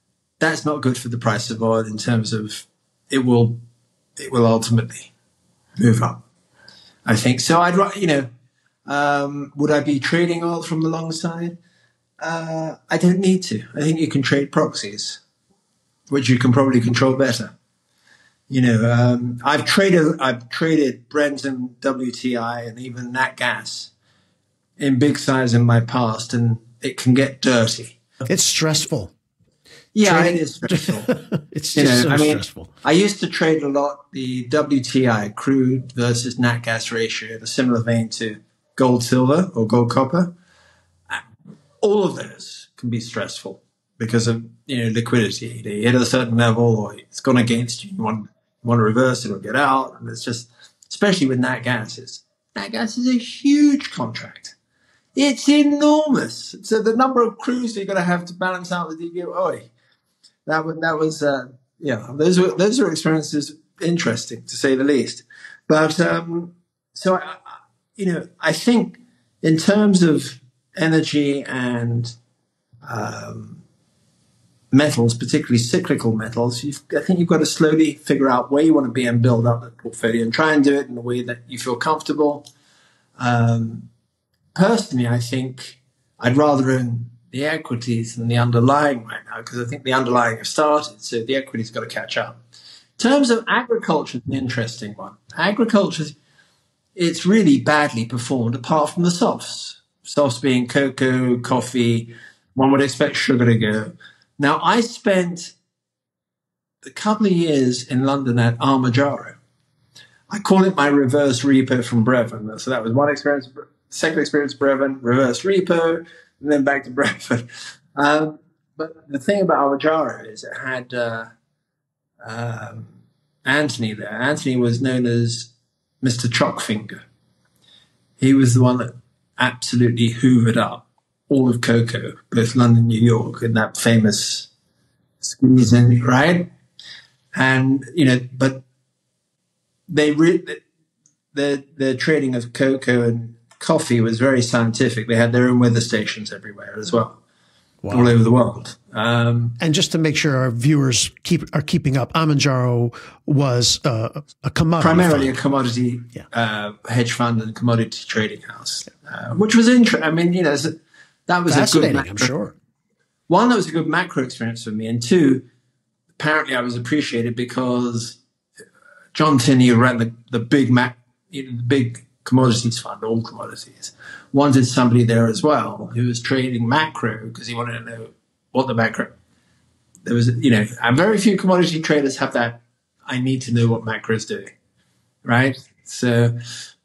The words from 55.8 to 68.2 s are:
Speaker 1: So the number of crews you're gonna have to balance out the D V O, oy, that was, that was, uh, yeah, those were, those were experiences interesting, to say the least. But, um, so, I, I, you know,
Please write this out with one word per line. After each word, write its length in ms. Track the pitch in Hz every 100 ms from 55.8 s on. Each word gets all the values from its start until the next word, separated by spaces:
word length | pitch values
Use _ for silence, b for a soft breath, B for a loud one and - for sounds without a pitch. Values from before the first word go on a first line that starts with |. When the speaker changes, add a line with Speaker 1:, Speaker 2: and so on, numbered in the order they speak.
| 294 302 302 233 117 - - -
Speaker 1:
So 180 | - 220
the 160 | 214 226
number 240 | 262 247
of 160 | 226 220
crews 400 | - 247 233 208
you're 80 |
gonna 160 | 196 190
have 220 | 175 175 175
to 60 |
balance 380 | - 185 185 175
out 180 | 180 160
the 80 | 160
D 140 | 170
V 140 | 175
O, 80 | 170
oy, 360 | 170 180 120 - _ _ _ _ b b _ -
that 180 | 156
was, 120 | 160 156
that 160 | 165 156
was, 240 | 156 156
uh, 260 | 147 135 127 - _ _
yeah, 260 | 147 117 -
those 240 | 143 165 180
were, 140 | 185
those 280 | 160 202 247
were 120 | 196
experiences 640 | 160 - 160 151 147 143 - _ _
interesting, 640 | 165 170 170 113 - 113
to 120 | - -
say 200 | 139 131
the 80 |
least. 400 | 139 139 117 - - B B B -
But, 320 | 156 156 170
um, 560 | 170 165 170 170 175 - _ _ _
so, 220 | - 190 185
I, 220 | 151 160
I, 140 | - - _ _ _ -
you 100 | 185
know, 220 | 170